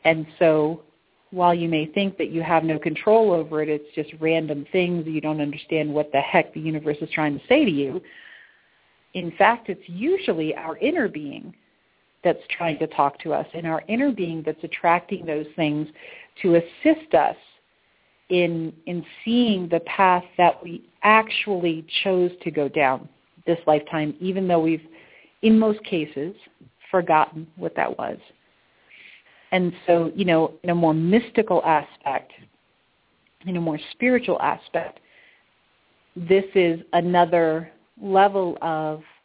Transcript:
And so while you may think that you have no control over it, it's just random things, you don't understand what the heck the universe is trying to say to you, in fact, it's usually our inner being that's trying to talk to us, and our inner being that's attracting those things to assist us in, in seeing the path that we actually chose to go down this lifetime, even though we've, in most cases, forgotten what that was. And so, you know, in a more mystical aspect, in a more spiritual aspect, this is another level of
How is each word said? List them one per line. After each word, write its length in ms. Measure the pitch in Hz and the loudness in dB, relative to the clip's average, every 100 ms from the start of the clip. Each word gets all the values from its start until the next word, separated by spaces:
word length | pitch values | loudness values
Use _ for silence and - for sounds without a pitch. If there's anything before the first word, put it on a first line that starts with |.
| 160 | 2
And 200 | 160 156 - | 0 -4 0
so 440 | 170 156 151 165 _ _ _ _ _ | 2 4 0 -4 _ _ _ _ _
while 220 | 180 175 | 0 2
you 140 | 175 170 | 2 0
may 180 | 160 156 | -2 -2
think 320 | 175 196 190 | -2 -4 -4
that 120 | 165 | -6
you 120 | 165 | -4
have 220 | 160 165 | 0 0
no 160 | 160 151 | 2 -2
control 540 | 170 156 - 220 220 | -4 -4 2 4 4
over 280 | 175 156 156 | 2 -2 -4
it, 60 | 156 | -2
it's 260 | 151 147 | -4 -6
just 180 | - 151 160 | -8 -8 -4
random 440 | 160 165 156 143 143 | -2 -2 -2 -8 -4
things, 340 | 185 175 175 160 | -2 0 -2 -4
you 140 | 156 | -6
don't 220 | 151 156 | -4 -4
understand 520 | 147 147 - 160 151 | -4 -8 -6 -4 -2
what 180 | 147 151 | -2 -2
the 80 | 139 | -2
heck 320 | 135 185 156 | 2 0 0
the 80 | 156 | -6
universe 360 | 156 156 151 147 | -6 -4 -4 -6
is 80 | 160 | -6
trying 240 | - 151 143 | -4 -4 -4
to 80 | - | 0
say 180 | 269 269 | 2 2
to 60 | |
you, 300 | 147 139 165 - - - - - _ _ _ _ _ _ 185 | 0 -4 -6 -12 -20 -20 -20 -20 _ _ _ _ _ _ -10
in 180 | 175 - | -10 2
fact, 300 | 196 240 - | 2 2 -6
it's 140 | 180 - | -12 -12
usually 680 | 175 269 381 381 170 156 - | -6 -2 -2 -2 -2 -4 -6
our 220 | - 156 | -10 -4
inner 320 | 240 339 214 | -2 -2 -4
being 440 | 156 147 - - - _ _ _ _ _ _ | -6 -12 -14 -18 -20 _ _ _ _ _ _
that's 160 | 175 165 - - | -2 -2 -6 -6
trying 240 | 170 147 | -4 -4
to 80 | 156 | -6
talk 320 | - 143 - | 0 -2 -2
to 140 | 165 | -6
us, 120 | 147 151 | -6 -6
and 140 | 165 165 | -10 -6
our 160 | 160 - | -6 -4
inner 240 | 226 285 | -2 -2
being 300 | 208 170 165 156 | -2 -6 -6 -6
that's 180 | 151 | -8
attracting 640 | 160 - 170 175 175 196 160 | -10 -2 0 0 -2 -10 -6
those 220 | 151 151 - | -6 -8 -4
things 320 | 156 147 156 - - - - - | -2 -2 -6 -12 -20 -20 -20 -4
to 140 | 190 170 | 2 2
assist 580 | 170 - 302 311 - | 2 -2 0 0 2
us 220 | 170 143 - _ _ _ _ _ _ _ _ _ | 2 2 -2 _ _ _ _ _ _ _ _ _
in, 420 | 180 170 165 160 160 - | 0 0 -2 -6 -10 -10
in 200 | 175 - - - | -10 -10 -12 -2
seeing 420 | 240 240 196 175 | 0 2 0 0
the 140 | 165 | -4
path 420 | 165 - 190 180 180 - | -4 2 4 4 0 2
that 260 | 175 - | 2 2
we 260 | - - _ _ | -10 -14 _ _
actually 840 | 208 220 220 - - 185 175 160 160 - | 4 4 4 -6 -4 -2 -2 -4 -6 -4
chose 280 | 202 185 180 180 | 0 2 0 -2
to 60 | 175 | -6
go 200 | 151 143 | -4 -2
down 400 | 147 135 131 - _ _ _ - | 0 0 0 -6 _ _ _ -4
this 140 | 170 - | -2 2
lifetime, 480 | 151 151 160 151 143 | 2 2 -6 -4 -4
even 260 | 185 190 185 | -4 -2 2
though 140 | 170 | 2
we've, 260 | 160 160 - - - - _ _ | 2 -2 -6 -20 -20 -20 _ _
in 180 | 220 220 | 4 6
most 240 | 220 214 | 4 0
cases, 500 | - 180 151 139 156 208 - _ - _ - | -4 -6 -4 -6 -8 -10 -20 _ -20 _ -2
forgotten 560 | 190 175 156 - 156 160 - | -2 4 2 2 -4 -16 -10
what 180 | 170 - | -8 -4
that 220 | 156 - | -4 -4
was. 200 | 127 - - _ _ _ _ _ _ - - - _ _ _ | -10 -10 -16 _ _ _ _ _ _ -20 -20 -20 _ _ _
And 220 | 185 175 175 - | 0 0 -4 2
so, 260 | 170 165 - | 2 2 -2
you 80 | |
know, 300 | 180 165 160 - | 2 2 2 -2
in 60 | 180 | -2
a 60 | 175 | 2
more 180 | 165 | 2
mystical 680 | 156 165 214 226 - 220 175 - | 2 4 2 2 -2 2 2 4
aspect, 640 | 156 143 _ - 131 - - _ _ _ _ _ _ _ _ _ _ 180 | 2 0 _ -6 -6 -8 -20 _ _ _ _ _ _ _ _ _ _ -8
in 120 | 175 | -4
a 40 | |
more 160 | 165 151 - | -4 -6 -10
spiritual 500 | - 247 247 247 170 | -2 0 2 0 -2
aspect, 600 | 143 - - 160 165 - _ _ _ _ _ _ _ _ _ _ _ - | -2 -4 -6 -6 -6 -14 _ _ _ _ _ _ _ _ _ _ _ -14
this 300 | 170 190 196 196 | 2 2 4 2
is 240 | 175 165 - | 2 0 -2
another 760 | 175 175 180 170 175 165 156 165 _ _ _ | 0 2 4 4 4 2 0 -6 _ _ _
level 560 | 202 190 202 196 180 - | 0 4 4 2 -4 -4
of 400 | 165 156 156 156 160 _ | -6 -4 -4 -8 -14 _